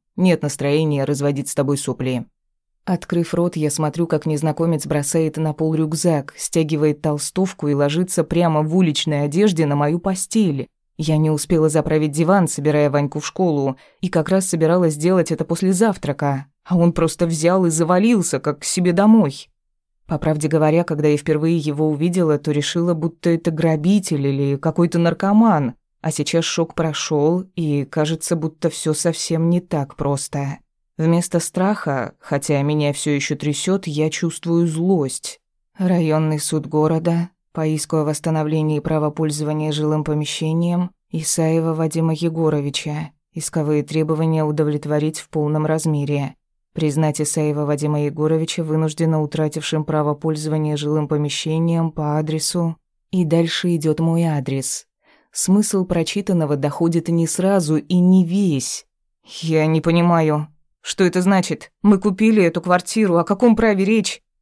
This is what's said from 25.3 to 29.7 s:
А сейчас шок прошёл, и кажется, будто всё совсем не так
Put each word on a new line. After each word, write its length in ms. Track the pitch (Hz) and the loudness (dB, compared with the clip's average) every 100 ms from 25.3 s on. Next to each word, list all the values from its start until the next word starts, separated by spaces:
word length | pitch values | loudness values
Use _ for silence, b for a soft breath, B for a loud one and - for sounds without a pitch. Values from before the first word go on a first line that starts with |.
| 208 226 165 131 - _ _ | 4 6 4 0 -6 _ _
А 80 | 160 | -6
сейчас 340 | 151 143 165 | -4 -2 0
шок 300 | 165 - 165 | 0 -2 -4
прошёл, 720 | - 160 143 - 151 147 180 185 - | -2 -4 -4 -2 0 2 0 -4 -6
и 300 | 160 143 135 | -2 -2 -2
кажется, 500 | - 151 160 - 165 | -2 -2 -2 -2 -2
будто 320 | 156 - 170 | -4 -4 -4
всё 240 | - 160 | -2 -4
совсем 560 | 156 175 165 - 165 165 | -2 -2 -2 -4 0 2
не 140 | 175 | 0
так 340 | 175 | 0